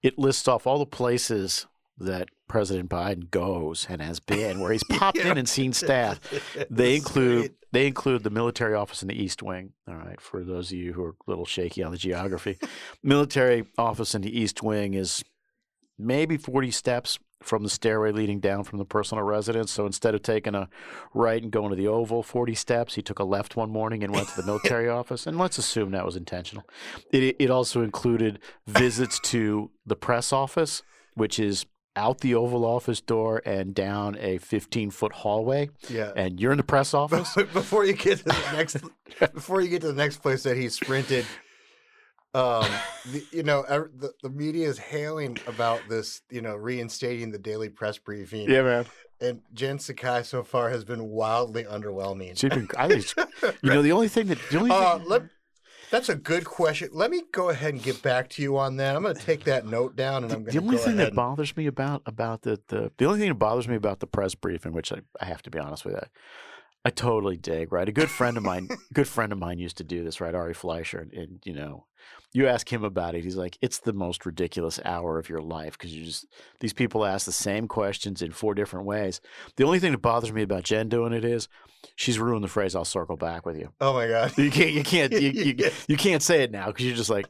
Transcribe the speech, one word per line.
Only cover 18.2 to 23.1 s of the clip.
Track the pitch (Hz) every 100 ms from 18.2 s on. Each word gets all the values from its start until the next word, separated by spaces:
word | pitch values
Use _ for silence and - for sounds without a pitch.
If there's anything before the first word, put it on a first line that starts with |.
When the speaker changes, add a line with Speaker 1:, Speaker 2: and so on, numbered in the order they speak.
| 107 101
Speaker 1:
down | 98 98
from | 101 104
the |
personal | 98 107 101 110
residence. | 101 107 104 113 107
So | -
instead | 104 98 117
of | 107
taking | - 110 107
a | 101 95 - - - -
right | 113 113 113
and | 113
going | 107 104
to | 95
the | 98
Oval, | 110 113 117
forty | 110 123 120
steps, | 113 - 120 117
he | -
took | -